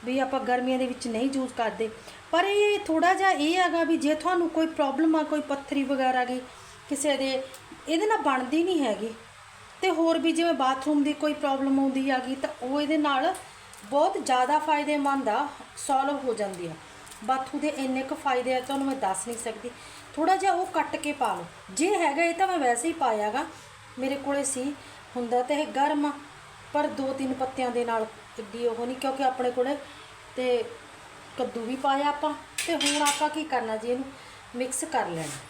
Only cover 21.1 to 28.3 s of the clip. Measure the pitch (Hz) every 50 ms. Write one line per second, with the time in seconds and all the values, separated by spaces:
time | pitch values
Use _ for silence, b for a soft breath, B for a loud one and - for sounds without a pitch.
21.1 | 294 285 254 220 190 170 170 170 - - - - 190 190 294 370 415 370 339 294
22.1 | 277 294 339 339 339 339 381 381 370 339 277 247 240 240 - 330 320 - 277 247
23.1 | 220 208 208 214 214 254 311 330 B B B B B B B B - 254 254 269
24.1 | 277 277 269 277 277 277 277 - - 254 254 277 285 B B B B B B -
25.1 | - 247 240 233 240 247 247 247 294 294 302 - - - 285 294 311 294 294 294
26.1 | 277 - - - - - - - - - - - - 294 302 285 - - 269 262
27.1 | 262 269 269 254 254 - 262 262 - - 262 247 226 240 240 233 233 226 220 220
28.1 | - - - -